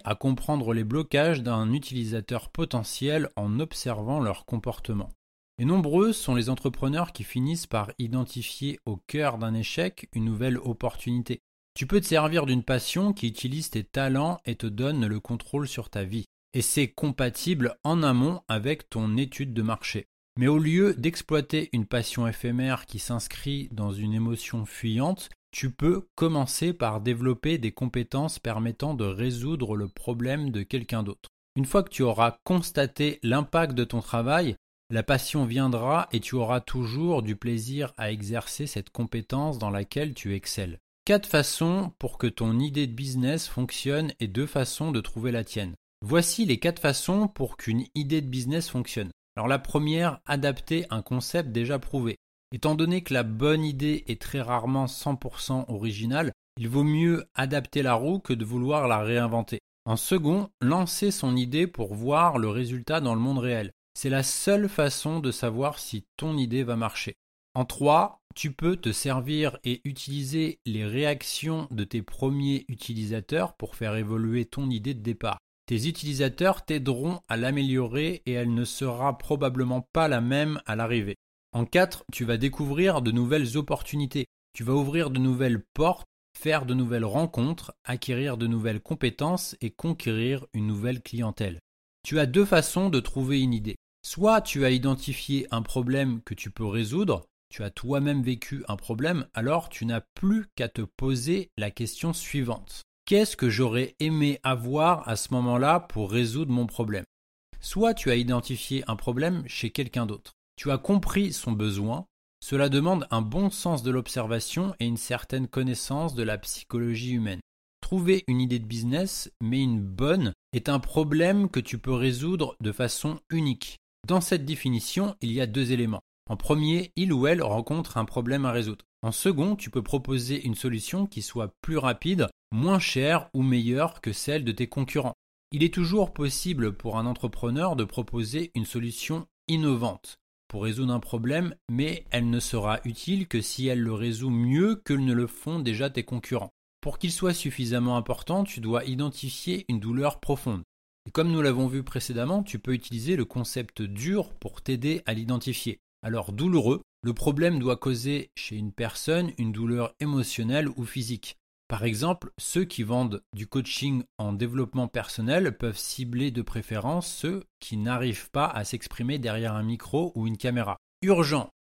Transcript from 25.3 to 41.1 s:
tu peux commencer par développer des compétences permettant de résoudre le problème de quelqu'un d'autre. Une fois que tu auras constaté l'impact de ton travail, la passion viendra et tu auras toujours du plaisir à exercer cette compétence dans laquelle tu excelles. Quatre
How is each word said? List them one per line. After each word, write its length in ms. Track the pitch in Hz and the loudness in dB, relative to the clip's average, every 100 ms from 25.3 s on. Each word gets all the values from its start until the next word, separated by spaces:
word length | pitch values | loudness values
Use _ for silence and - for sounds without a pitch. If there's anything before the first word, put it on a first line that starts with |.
| - _ - | -18 _ -6
tu 140 | 131 | -6
peux 360 | - 151 185 196 | 2 2 2 -2
commencer 600 | - 165 156 131 - 165 | 0 2 2 0 0 -2
par 260 | 170 113 107 | 0 -2 0
développer 560 | 107 120 127 120 151 165 | 0 0 2 0 0 0
des 160 | 110 | -2
compétences 680 | - 127 123 117 135 156 - | -2 -2 -2 -2 -2 -2 -4
permettant 540 | 117 110 113 117 147 | -4 -2 -2 -2 -2
de 140 | 143 101 | 0 -2
résoudre 680 | 95 123 120 127 160 113 | 0 0 0 -2 -2 0
le 140 | 107 101 | -2 -2
problème 640 | - - 120 123 143 143 | -6 -4 -2 0 0 0
de 120 | 107 | -2
quelqu'un 400 | 98 131 113 113 | -2 -4 -2 -2
d'autre. 280 | 101 - - _ _ - | -4 -6 -16 _ _ -2
Une 80 | |
fois 180 | 135 202 | 2 4
que 60 | 196 | 2
tu 140 | - | 2
auras 340 | 131 110 117 - | 2 4 4 2
constaté 760 | - 180 170 - 139 - 147 151 | 2 2 2 0 0 2 -2 0
l'impact 500 | 117 131 143 165 160 | 2 2 2 2 2
de 120 | 123 | 0
ton 160 | 120 120 | 0 -2
travail, 560 | - 117 117 156 165 104 _ _ _ | -2 -2 2 2 2 -2 _ _ _
la 120 | 113 | -2
passion 440 | - 131 - 151 123 | 2 2 2 0 2
viendra 640 | 120 135 120 123 160 - | 2 2 2 2 2 2
et 80 | 113 | -2
tu 140 | - | -2
auras 260 | 127 113 123 | -2 0 0
toujours 640 | - 131 117 123 170 156 | 0 -2 -2 -2 0 0
du 140 | 107 104 | 0 -2
plaisir 580 | 120 117 110 139 139 - | -2 -2 -2 -4 -6 -4
à 160 | 110 | -4
exercer 540 | 107 101 117 - - 147 | -4 -4 -4 -6 -8 -6
cette 240 | - - | -6 -8
compétence 680 | - 117 117 110 131 151 131 | -4 -4 -4 -4 -2 -2 -2
dans 120 | 107 | -2
laquelle 420 | 101 101 - 151 | -2 -2 -2 -4
tu 220 | 131 104 | -4 -4
excelles. 440 | 98 - - 92 82 _ _ | -4 -4 -6 -6 -8 _ _
Quatre 200 | - | 2